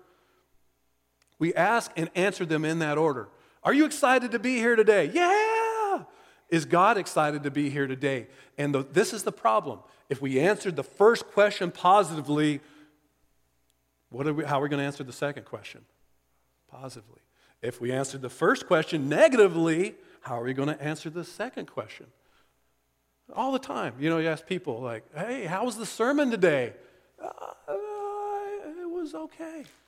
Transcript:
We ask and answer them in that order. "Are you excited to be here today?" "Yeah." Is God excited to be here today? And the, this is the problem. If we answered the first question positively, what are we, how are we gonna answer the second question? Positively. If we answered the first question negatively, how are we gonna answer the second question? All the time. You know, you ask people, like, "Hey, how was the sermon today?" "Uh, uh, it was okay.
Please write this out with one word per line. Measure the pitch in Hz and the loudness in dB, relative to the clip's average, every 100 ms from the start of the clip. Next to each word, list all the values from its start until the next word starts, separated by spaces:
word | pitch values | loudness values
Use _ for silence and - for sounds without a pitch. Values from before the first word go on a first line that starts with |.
| _ _ _ _ _ _ _ _ _ _ _ _ _ - | _ _ _ _ _ _ _ _ _ _ _ _ _ -4
We | 165 | -2
ask | - 185 233 - - | 2 2 2 -2 -6
and | 160 | -4
answer | 185 196 190 170 | 0 -2 -2 -2
them | 156 156 | -2 0
in | 165 | -2
that | 151 147 | 0 2
order. | 160 127 101 _ _ _ | 0 0 -8 _ _ _
"Are | - | 0
you | 269 311 | 4 2
excited | - 254 254 240 | 2 4 4 2
to | 226 | -2
be | 240 254 | -2 0
here | 233 226 | 2 6
today?" | 214 208 165 | 6 6 4
"Yeah." | 285 349 415 440 453 453 453 415 339 165 - - _ - | 2 4 4 2 0 0 -2 -2 -2 -6 -20 -20 _ -4
Is | 165 135 | -2 2
God | 170 202 208 | 4 4 4
excited | 165 170 151 147 | 0 0 0 0
to | 143 | -4
be | 139 147 | -2 -2
here | 143 139 | 0 -2
today? | 131 139 131 113 - - - | 0 -2 -2 -6 -20 -20 -6
And | 147 | -2
the, | 135 | 0
this | 131 175 180 | 0 2 2
is | 220 | -2
the | 214 | -6
problem. | - 226 220 147 104 - _ - | -2 2 2 0 -12 -16 _ -10
If | 135 | -6
we | 135 131 | 0 2
answered | 175 202 202 143 | 2 2 -2 -6
the | |
first | - - 208 233 - | -8 4 6 6 0
question | - 208 202 180 | 2 4 2 -6
positively, | - 180 202 175 160 139 147 151 143 - - - _ _ _ _ _ _ _ _ _ _ _ _ | 2 6 6 6 -2 -2 2 2 0 -8 -20 -20 _ _ _ _ _ _ _ _ _ _ _ _
what | 117 147 | -6 -4
are | |
we, | 151 | -2
how | 147 139 | -2 -2
are | |
we | 143 | 0
gonna | 143 | -2
answer | 139 139 | -4 -6
the | 127 | -14
second | 117 143 139 104 | -6 -6 -6 -14
question? | 107 107 113 110 _ _ _ _ _ _ _ _ | -16 -16 -20 _ _ _ _ _ _ _ _ _
Positively. | 127 131 123 107 _ _ _ _ _ | -18 -16 -16 -20 _ _ _ _ _
If | 120 - | -10 -6
we | 120 | -4
answered | 131 135 139 | -2 -4 -6
the | 123 | -12
first | - 170 262 - | 0 0 2 2
question | 165 160 160 135 | 2 2 -4 -2
negatively, | 156 214 254 196 165 165 160 208 - - - | 4 6 8 4 4 0 0 -2 -6 -20 -20
how | - 120 | -10 -6
are | |
we | 123 131 | -4 -2
gonna | 139 151 | -2 -4
answer | 147 156 165 | -6 -8 -10
the | 170 | -12
second | - - 240 247 - | -14 -10 -10 -8 -12
question? | - 107 - - _ _ _ _ _ _ _ _ _ _ _ _ - | -10 -12 -14 -20 _ _ _ _ _ _ _ _ _ _ _ _ -4
All | 262 | -2
the | 262 | -2
time. | 269 262 165 117 | -4 -6 -6 -4
You | 156 | -2
know, | 165 | 0
you | 160 | 0
ask | 156 - | -4 -4
people, | 185 151 113 | -6 -6 -8
like, | 127 113 - | -6 -10 -12
"Hey, | 147 214 262 175 | -10 -8 -6 -6
how | 185 247 | -4 -4
was | 220 | -6
the | 214 | -10
sermon | - 233 294 262 | -4 0 2 2
today?" | 220 175 139 117 - - _ _ _ | 4 4 4 -2 -8 -20 _ _ _
"Uh, | - - - - - | -16 -14 -16 -16 -8
uh, | 392 415 415 403 415 415 403 403 403 302 330 | -8 -6 -8 -8 -8 -8 -8 -8 -12 -12 -12
it | 349 | -10
was | 349 302 | -8 -10
okay. | 311 311 - 320 320 247 _ | -10 -14 -14 -16 -14 -18 _